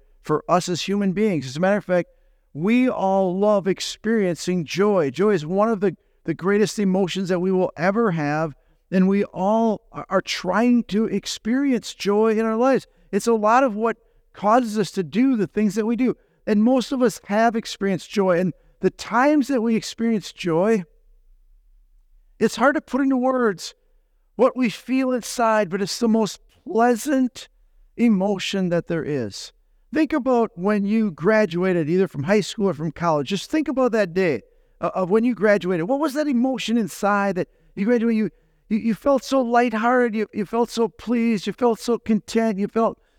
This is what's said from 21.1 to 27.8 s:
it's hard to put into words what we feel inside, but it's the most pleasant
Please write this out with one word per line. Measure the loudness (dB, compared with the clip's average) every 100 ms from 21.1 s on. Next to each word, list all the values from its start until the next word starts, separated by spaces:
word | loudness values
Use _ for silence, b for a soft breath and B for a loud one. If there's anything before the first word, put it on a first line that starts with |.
| _ _ _ _ _ _ _ _ _ _ _ _ -2
it's | -2 0
hard | 0 0
to |
put | -4 -2
into | 0 0
words | 0 0 -2 -2 -12 -18 _ _ _ _ _ 0
what | 0 2
we | -2
feel | -2 -4 -2 0
inside, | -2 -6 -2 2 2 0
but | -4
it's | -4 -2
the | 0
most | 2 0 -6 _ _ -4
pleasant | 2 2 2 0 0 0 -4 -20 _ _ _